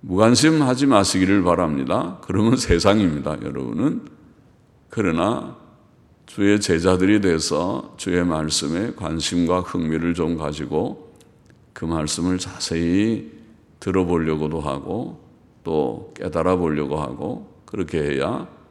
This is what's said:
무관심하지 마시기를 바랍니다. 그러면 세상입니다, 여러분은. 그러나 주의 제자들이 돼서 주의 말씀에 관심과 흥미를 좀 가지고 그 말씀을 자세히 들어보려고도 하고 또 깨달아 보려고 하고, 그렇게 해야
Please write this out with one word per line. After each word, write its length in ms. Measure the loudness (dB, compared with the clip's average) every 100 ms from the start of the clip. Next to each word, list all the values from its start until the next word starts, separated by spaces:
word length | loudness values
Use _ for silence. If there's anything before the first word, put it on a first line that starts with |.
무관심하지 840 | -2 4 6 6 4 4 2 2 4
마시기를 580 | 4 4 2 4 4
바랍니다. 760 | 4 2 2 -2 -2 -2 -4 -10
그러면 340 | -4 0 2 2
세상입니다, 840 | 2 4 6 6 4 0 -4 -6
여러분은. 580 | -6 -8 -6 -2 -2 -2 -10 -20 -20 _ _ _ _ _ _
그러나 680 | -2 0 2 0 -2 -8 -16 -20 -20 _ _ _ _ -18
주의 360 | 0 2 4
제자들이 580 | 4 2 4 4 4 4
돼서 760 | 4 0 0 -2 -2 -4 -8 -10
주의 260 | -2 0
말씀에 680 | 0 0 -2 -2 -2 -2 -4
관심과 680 | -6 -6 -4 -2 0 2 0
흥미를 520 | 0 -4 -2 -2 -2
좀 240 | -2 -2 -2
가지고 760 | -4 -6 -4 -2 -2 -6 -16 -20 -20 _ _ -20 _
그 100 | -10
말씀을 540 | -4 -4 -2 -2 -2 -2
자세히 960 | -4 -10 -4 -2 0 2 2 0 -6 -20 -20 -20 _ _
들어보려고도 800 | -2 0 2 0 0 -2 -2 -4
하고 600 | -4 -6 -6 -6 -8 -12 -20 _ _ _
또 500 | -4 -2 -2 -4 -12 -10
깨달아 400 | -6 0 2 2
보려고 400 | 2 0 -2 -4
하고, 500 | -4 -6 -8 -8 -12 -20 -14
그렇게 360 | -8 -4 -2
해야 460 | -2 0 -2 -4 -10 -18 -20